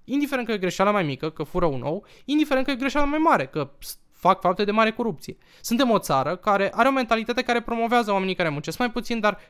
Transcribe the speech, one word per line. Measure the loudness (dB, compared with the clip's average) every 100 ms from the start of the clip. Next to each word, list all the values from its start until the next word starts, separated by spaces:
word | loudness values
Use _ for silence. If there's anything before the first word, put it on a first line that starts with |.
Indiferent | -4 -2 -2 -2 -2
că |
e | -2
greșeala | -2 2 2
mai | 2
mică, | 0 -4 -6
că | -6
fură | -6 0 0
un | 0
ou, | -4 -6 -10 -14 -2
indiferent | 0 2 2 0
că |
e | -2
greșeala | 0 2 2
mai | 2
mare, | 4 4 0
că | -6 -6 -10
s-, | -18 -18 _
fac | _ 2 2
fapte | 0 0
de | 0
mare | 2 0
corupție. | 0 -6 -6 -12 -18 _ -14
Suntem | -2 0 4
o | 2
țară | 2 0 0 -2
care | 0 2 2
are | 2 2
o |
mentalitate | 2 0 0 0 -2
care | 0 -2
promovează | -2 -2 2 2 2
oamenii | 0 0 -2
care | -2
muncesc | -2 -6 -4
mai | -2
puțin, | -2 -4 0
dar | 0 -2